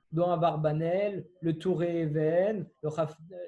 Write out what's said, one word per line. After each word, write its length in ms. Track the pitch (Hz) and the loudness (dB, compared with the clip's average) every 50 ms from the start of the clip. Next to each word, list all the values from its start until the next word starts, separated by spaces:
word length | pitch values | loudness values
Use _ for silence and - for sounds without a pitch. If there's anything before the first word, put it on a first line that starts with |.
| _ _ | _ _
dont 180 | 156 165 175 180 | -2 0 2 2
Abarbanel, 1000 | 175 160 170 165 156 151 156 151 151 156 165 165 180 196 208 208 202 165 - - - _ | 2 2 2 2 2 2 0 0 0 0 0 0 0 0 0 -2 -4 -6 -10 -12 -12 _
le 180 | 165 165 156 | -2 -2 -2
Touré 440 | 160 165 185 175 156 170 175 170 170 | 0 0 0 0 0 0 0 0 0
Even, 680 | 165 151 147 160 156 156 165 175 190 208 220 190 151 - - _ | 0 0 0 0 2 2 4 4 2 2 0 -2 -6 -8 -10 _
le 80 | - 151 | -6 -4
Chaf-, 280 | 151 165 160 151 - - 160 175 185 175 175 | -2 -2 -2 -4 -6 -10 -20 -18 -16 -14 -8